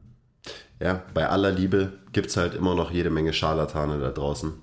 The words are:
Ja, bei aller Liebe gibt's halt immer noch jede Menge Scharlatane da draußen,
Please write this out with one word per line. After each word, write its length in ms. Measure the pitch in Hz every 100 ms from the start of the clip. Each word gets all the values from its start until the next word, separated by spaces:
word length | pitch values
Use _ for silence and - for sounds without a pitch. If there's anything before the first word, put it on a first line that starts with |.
| - - _ _ - - - -
Ja, 220 | 82 90 -
bei 160 | 92 78
aller 220 | 95 98
Liebe 440 | 92 92 98 95 - -
gibt's 240 | - - 98
halt 180 | 87
immer 200 | 80 92
noch 160 | 87 80
jede 180 | 87 85
Menge 220 | 80 80
Scharlatane 680 | 78 80 78 73 78 76 73
da 120 | 65
draußen, 420 | 71 71 73 78 78